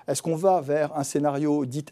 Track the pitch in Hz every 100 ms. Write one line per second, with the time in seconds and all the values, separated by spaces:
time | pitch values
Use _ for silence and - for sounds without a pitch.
0 | - 135 170 160 185 185 143 147 151 156
1 | 143 147 147 139 151 147 135 135 147